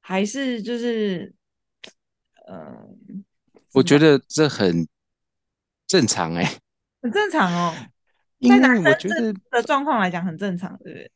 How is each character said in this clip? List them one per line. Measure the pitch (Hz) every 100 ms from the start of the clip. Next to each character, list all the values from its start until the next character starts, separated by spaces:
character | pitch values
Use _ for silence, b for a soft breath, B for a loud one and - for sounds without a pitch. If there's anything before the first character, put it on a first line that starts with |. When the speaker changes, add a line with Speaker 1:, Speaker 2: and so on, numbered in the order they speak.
Speaker 1:
还 | - 190 202
是 | 262 269 240
就 | 208 240
是， | 240 226 208 180 - _ _ _ _ _ - _ _ _ _ _ -
呃， | 92 76 58 53 - - 196 - _ _ _ _
Speaker 2:
我 | 135
觉 | 131 143
得 | 156 139 _
这 | - 151
很 | - 98 85 80 _ _ _ _ _ _ _ _ _ _
正 | 190 117
常 | - 82
欸。 | 85 80 - _ _ _ _
Speaker 1:
很 | 247
正 | 294 415
常 | 311 185
哦。 | 175 175 160 123 _ _ _ _ _
Speaker 2:
因 | 247
为 | 247
Speaker 1:
在 | 262
男 |
生 | 240
这 | 170
Speaker 2:
我 | 208
觉 | 185
得 | - 226 196 _
Speaker 1:
的 | 240
状 | 233 285
况 | 285 262
来 | 185
讲 | 170
很 | 180 160
正 | 196 175
常， | 180 -
对 | -
不 | 151
对？ | 67